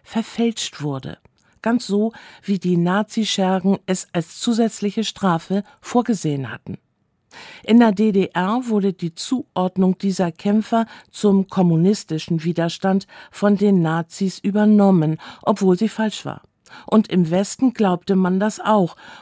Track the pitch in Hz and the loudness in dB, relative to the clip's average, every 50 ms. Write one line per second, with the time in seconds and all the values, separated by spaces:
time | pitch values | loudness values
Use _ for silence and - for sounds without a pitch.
0 | _ - - 226 220 - - - 233 233 220 - - - - - 143 151 139 131 | _ -8 -6 -6 -6 -6 -4 -2 -2 -2 -2 -4 -8 -10 -10 -8 -8 -6 -6 -6
1 | 131 139 - - _ _ _ _ _ _ _ _ - 220 233 247 - - 196 202 | -8 -12 -14 -16 _ _ _ _ _ _ _ _ -2 -2 0 0 -2 -2 0 0
2 | 214 220 - - - - - - - - 202 185 - 180 180 170 170 175 180 202 | 0 -2 -4 -8 -16 -20 -20 -12 -6 -4 -4 -2 0 0 0 2 2 2 0 0
3 | 214 214 - - 220 196 - - 190 185 190 190 175 190 196 185 - - 185 185 | -2 -2 -4 -4 -4 -2 -2 0 0 0 0 0 0 0 0 0 -2 -4 -4 -4
4 | - - - 175 165 - - - - - 233 220 233 220 - - - 202 190 - | -6 -6 -6 -6 -6 -6 -8 -6 -4 -2 0 0 0 0 -2 -4 -6 -6 -4 -4
5 | 220 - - - - 190 170 165 - - 190 196 202 - _ _ - - - 240 | -6 -6 -6 -4 -2 0 0 -2 -2 -4 -4 -4 -4 -6 _ _ -10 -4 -2 -2
6 | 233 - 233 180 - 156 147 139 135 113 - - - - - - _ _ _ _ | 0 0 -2 -2 -2 -4 -4 -4 -6 -8 -12 -14 -14 -14 -14 -14 _ _ _ _
7 | _ _ _ _ _ _ - - - - - - - - 220 233 240 226 202 185 | _ _ _ _ _ _ -20 -20 -20 -20 -20 -12 0 4 6 6 6 6 4 2
8 | 214 220 196 196 185 - - 170 180 190 214 247 262 240 220 208 190 196 180 - | 2 2 2 2 0 0 -2 -2 -2 -2 -2 -4 -2 -2 -2 0 0 -2 -2 -4
9 | - 165 165 - - - - 247 - - _ - 185 185 - - 190 185 185 - | -6 -8 -8 -10 -6 -6 -4 -6 -6 -6 _ -4 -4 -2 0 0 0 0 0 0
10 | - 202 190 - 190 170 165 - - 202 202 220 214 - - 226 226 220 - - | -2 -4 -2 -2 -2 -4 -4 -4 -2 0 0 0 0 0 0 0 0 -2 -6 -14
11 | - _ - - - 208 196 196 190 - - - 185 175 165 160 165 190 214 208 | -20 _ -8 -2 2 2 2 2 2 0 0 0 2 4 4 4 4 2 2 0
12 | - - 160 156 - - 175 165 156 170 170 170 165 170 - - - 196 190 196 | -2 -6 -8 -6 -4 -4 -4 -4 -2 -4 -2 -2 -2 -4 -4 -2 -2 0 0 0
13 | - - - - - - - - - 208 208 190 202 208 196 185 165 160 160 165 | -2 -6 -12 -20 -20 -20 -6 -2 0 2 2 4 4 4 4 4 2 2 0 -2
14 | 165 - - - 196 190 175 - - 196 190 208 208 208 214 208 196 196 190 180 | -4 -6 -6 -6 -4 -4 -4 -4 -4 -2 0 2 4 4 6 6 6 6 6 4
15 | 156 151 156 156 - - - - - - 214 196 196 190 180 180 226 214 - - | 4 2 0 -4 -6 -14 -20 -6 -2 -2 0 2 2 2 2 2 0 -2 -2 -2
16 | 220 220 - - - 147 - - - _ _ _ _ _ - - - - - 220 | -4 -4 -4 -6 -10 -12 -12 -12 -16 _ _ _ _ _ -20 -20 -6 0 2 2
17 | 214 - - 180 180 156 165 185 202 196 - - 269 262 226 - 220 190 180 175 | 2 2 2 0 0 2 0 -2 -2 -2 -2 -2 -2 -2 0 0 0 0 0 -2
18 | - - 196 190 185 180 185 190 202 220 214 - - - 214 214 185 165 - - | -2 0 0 0 2 2 0 0 0 -2 -4 -4 -2 0 2 2 2 0 -2 -8
19 | - - - - | -20 -20 -20 -20